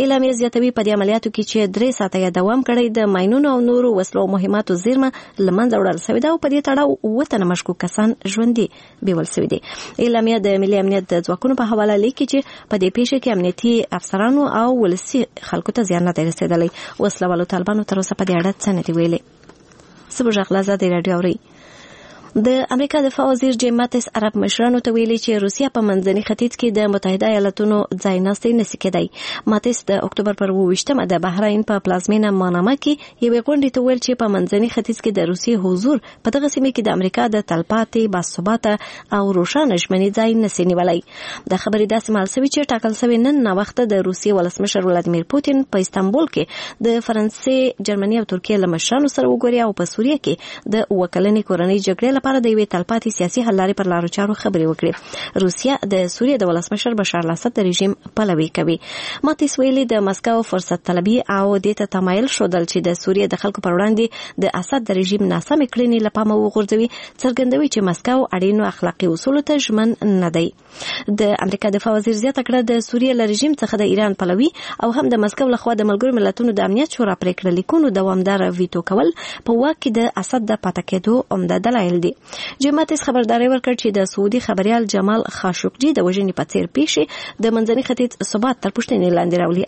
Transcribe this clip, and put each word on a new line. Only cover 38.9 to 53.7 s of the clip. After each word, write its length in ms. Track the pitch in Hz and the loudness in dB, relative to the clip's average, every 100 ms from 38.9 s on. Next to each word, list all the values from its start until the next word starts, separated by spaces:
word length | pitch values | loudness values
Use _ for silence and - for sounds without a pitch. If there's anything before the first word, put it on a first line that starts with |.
| - - 208 | -16 -4 -2
او 60 | 196 185 | 0 2
روښانه 380 | 175 - 302 180 | 0 2 2 0
ژمنې 240 | - 185 196 208 | 0 0 0 2
ځای 140 | 226 226 214 | 2 2 0
نسي 200 | - 180 | 0 0
نیولی. 320 | 175 175 170 - - - - - | 2 2 0 -4 -16 -16 -12 -4
دا 80 | 185 | -4
خبرې 220 | - 208 208 | 0 0 2
داسې 240 | 220 214 214 | 0 0 -2
مهال 160 | 190 - | 0 0
سوي 140 | 269 | 0
چې 180 | - 285 | 0 -2
ټاکل 260 | 226 226 214 | -2 -2 0
سوي 180 | 240 233 254 | 2 4 4
نن 180 | 294 226 | 2 2
ناوخته 400 | 190 202 - 220 | 0 -2 -2 0
د 100 | 196 185 | 2 0
روسیې 240 | 185 208 196 | -2 0 2
ولسمشر 480 | 175 - 202 202 185 | 0 -2 -2 0 2
ولادیمیر 400 | 175 175 170 170 | 0 0 -2 0
پوتین 340 | 285 285 269 262 | -2 2 0 0
په 160 | 202 | -2
استانبول 480 | 185 - 196 247 330 | -2 0 0 2 0
کې 120 | - - - - - 220 | -2 -4 -6 -14 -4 0
د 160 | 233 226 | 0 0
فرانسې، 760 | 220 214 - - 262 262 - 196 | 0 -2 -2 0 2 2 0 -4
جرمني 340 | 202 196 226 | -2 0 0
او 20 | 214 | -2
ترکیې 320 | 185 - 208 | -4 -2 0
له 100 | 185 165 | 0 0
مشرانو 360 | - 247 285 - | 0 0 0 2
سره 100 | 254 | 0
وګوري 340 | 247 240 240 226 | 2 2 2 0
او 20 | 196 | -2
په 180 | 175 | -4
سوریه 240 | - 240 294 | 0 0 0
کې 100 | - - - - - 214 | -2 -4 -8 -14 -4 -2
د 0 | - | 0
اووه 240 | 196 180 | 0 0
کلنې 280 | 180 202 214 208 | 0 2 2 0
کورنۍ 280 | 180 180 202 196 | 0 2 2 0
جګړې 320 | 185 247 269 | 0 0 0
لپاره 180 | 269 269 | 0 0
د 80 | 233 | 2
یوې 120 | 214 208 | 2 0
تلپاتې 380 | 175 175 226 226 - | -2 -2 -2 -2 -2
سیاسي 240 | 180 - | -2 0
حل 140 | 233 190 | 0 2
لارې 160 | 185 | 0